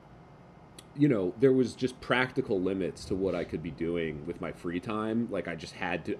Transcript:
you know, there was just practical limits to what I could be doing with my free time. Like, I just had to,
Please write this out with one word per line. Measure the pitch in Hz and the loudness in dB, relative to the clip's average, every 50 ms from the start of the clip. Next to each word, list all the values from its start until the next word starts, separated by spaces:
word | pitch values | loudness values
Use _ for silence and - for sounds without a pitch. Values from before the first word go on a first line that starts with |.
| - - - - - - - - - - - - - - - - - - - | -20 -20 -20 -20 -20 -20 -20 -20 -20 -20 -20 -20 -20 -20 -20 -20 -20 -6 0
you | 143 143 151 | 4 4 4
know, | 123 101 92 90 - 110 | 4 4 2 0 2 6
there | 127 135 | 6 6
was | 131 131 127 107 - | 8 6 4 2 0
just | - 127 123 - - | -2 -2 -2 -2 -4
practical | - - 131 123 127 127 - 135 - - 107 95 | -2 2 2 2 2 2 0 -2 0 0 2 2
limits | 90 92 98 95 90 78 - - - | 2 2 0 0 -2 -2 -4 -6 -6
to | - 104 | -4 -2
what | 92 95 95 87 | 0 0 0 0
I | 85 82 | 0 -2
could | - - 85 | -2 -4 -6
be | 78 82 | -6 -6
doing | 73 - 82 82 85 85 82 80 76 73 73 | -6 -4 -2 -2 0 0 -2 -2 -4 -6 -6
with | 85 87 - | -8 -6 -6
my | 85 78 | -6 -8
free | - - - 90 85 90 | -8 -6 -6 -4 -4 -4
time. | - 117 107 107 107 110 110 117 117 107 | -2 -4 -2 -2 -2 0 0 0 0 -2
Like, | 101 92 - 87 | -2 -4 -4 -4
I | 82 | -6
just | 80 87 - - | -8 -8 -10 -8
had | - 98 90 87 87 80 | -4 -2 -2 -2 -2 -2
to, | 104 101 | -4 -4